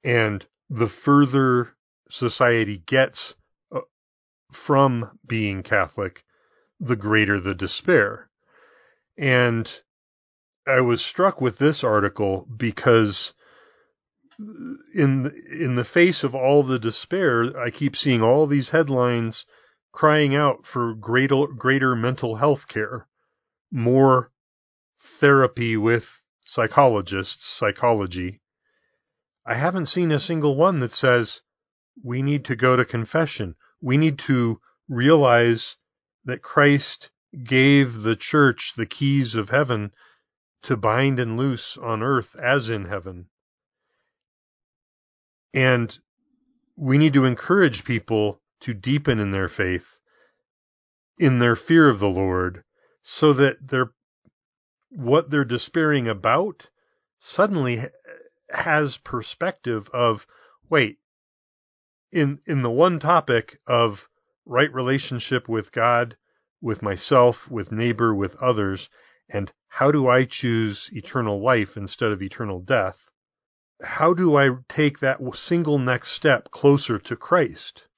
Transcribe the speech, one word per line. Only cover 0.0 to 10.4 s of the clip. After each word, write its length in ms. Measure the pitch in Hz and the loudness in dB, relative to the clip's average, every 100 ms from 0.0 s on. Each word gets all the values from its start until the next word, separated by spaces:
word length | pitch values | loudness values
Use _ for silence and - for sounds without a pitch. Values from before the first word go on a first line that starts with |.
And 420 | - 120 110 101 - _ _ | 0 0 0 -4 -12 _ _
the 200 | 117 113 | -4 -4
further 840 | - - 143 139 135 131 123 120 _ _ _ _ | -2 2 4 4 2 0 0 -4 _ _ _ _
society 680 | - 120 - 123 117 104 101 | -6 -6 0 2 2 -2 -6
gets, 560 | 82 131 131 - - - _ _ _ | -2 0 0 -2 -14 -16 _ _ _
uh, 60 | 170 - _ _ _ _ _ _ | -14 -14 _ _ _ _ _ _
from 680 | - - 139 139 120 113 _ _ | -20 0 2 2 0 -8 _ _
being 380 | 110 104 95 | -4 -4 -6
Catholic, 600 | - 107 92 - 98 _ _ _ _ _ _ _ | -2 -2 -2 -6 -10 _ _ _ _ _ _ _
the 160 | 135 117 | -6 -4
greater 420 | 104 107 104 101 | 0 2 2 0
the 160 | 92 92 | -2 -6
despair. 760 | 92 - - 165 101 107 - _ _ _ _ _ _ _ _ - | -6 -6 2 2 2 -4 -18 _ _ _ _ _ _ _ _ -6
And 560 | 139 127 123 113 110 - _ _ _ _ _ _ | 0 2 2 0 -6 -14 _ _ _ _ _ _